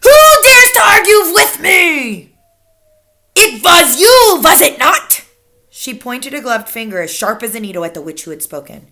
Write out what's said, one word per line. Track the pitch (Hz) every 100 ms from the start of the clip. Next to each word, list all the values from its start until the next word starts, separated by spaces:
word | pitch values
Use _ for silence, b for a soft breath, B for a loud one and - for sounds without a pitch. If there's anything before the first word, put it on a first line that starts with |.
Who | 453 587 622 605
dares | 508 508 494
to | 508
argue | - 403 - 427 349
with | 349 - -
me? | 370 370 349 302 247 202 143 _ _ _ _ _ _ _ _ _ _ -
It | 427 240
was | 214 349 311 247
you, | 392 508 453 359
was | 269 -
it | 320 -
not? | 262 466 - - - _ _ _ _
She | - -
pointed | 226 247 247 262
a | 277
gloved | 247 226 220
finger | - 220 190
as | 165
sharp | 156 196 220
as | 226
a | 214
needle | 214 180
at | 165
the | 165
witch | 151 156
who | -
had | 151
spoken. | - 151 139 - _